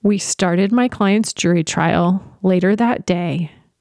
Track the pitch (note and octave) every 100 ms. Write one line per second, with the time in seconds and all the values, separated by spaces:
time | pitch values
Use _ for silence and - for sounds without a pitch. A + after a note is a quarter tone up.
0 | G3+ G3+ - - F#3 F3 G3 A#3 B3 -
1 | G3 G#3 A3 - E3+ F3 D#3+ - D#3+ E3+
2 | F3 F#3+ - - F#3+ F#3 F#3 G#3+ A#3 B3
3 | - F3 F3 F3 D#3+ - _ _